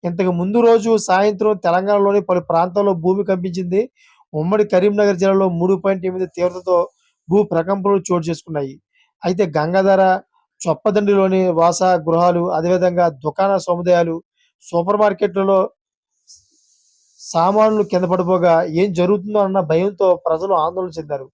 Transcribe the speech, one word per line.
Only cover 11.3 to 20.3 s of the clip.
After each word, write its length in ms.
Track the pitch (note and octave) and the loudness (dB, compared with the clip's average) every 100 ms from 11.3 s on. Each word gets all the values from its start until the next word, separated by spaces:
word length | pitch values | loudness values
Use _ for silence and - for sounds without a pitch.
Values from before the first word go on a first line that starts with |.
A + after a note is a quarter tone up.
| F#3+ F#3 | 2 0
వాస 320 | E3 E3+ E3 F#3 F3+ | 2 2 2 0 0
గృహాలు, 440 | D#3 E3 F3 F3 F3 | 0 2 2 2 -2
అదేవిధంగా 540 | E3 E3+ F#3 F3+ F3 E3+ C#3 | -2 0 0 0 2 0 -2
దుకాణ 340 | D3+ D3 G3 G3 | -8 -2 0 0
సముదాయాలు, 600 | - F3 F3 F3 E3+ E3 _ _ _ _ | -2 -4 2 2 2 -4 _ _ _ _
సూపర్ 380 | - E3+ E3+ G#3 | -6 -4 0 2
మార్కెట్లలో 580 | G#3+ F#3+ G3+ F3+ G3 G3 F#3+ _ _ _ _ _ _ - _ _ _ _ _ _ _ _ | 2 2 -2 -2 2 2 0 _ _ _ _ _ _ -20 _ _ _ _ _ _ _ _
సామాన్లు 640 | - E3+ F3 G#3 A3 G#3+ | -6 -2 0 2 2 2
కింద 220 | G3+ F3+ | 0 -2
పడిపోగా 500 | F3+ F3+ F3 F#3 F3 E3 F3 | 0 -2 0 0 2 2 0
ఏం 140 | D#3 G3+ | -2 -2
జరుగుతుందో 460 | E3+ F3+ G#3 G3 G#3 | 0 0 0 0 -2
అన్న 200 | G3 F#3+ | 0 -2
భయంతో 480 | D3+ E3 F#3+ F#3+ G3 F3 | 0 0 0 0 0 2
ప్రజలు 360 | E3+ | 0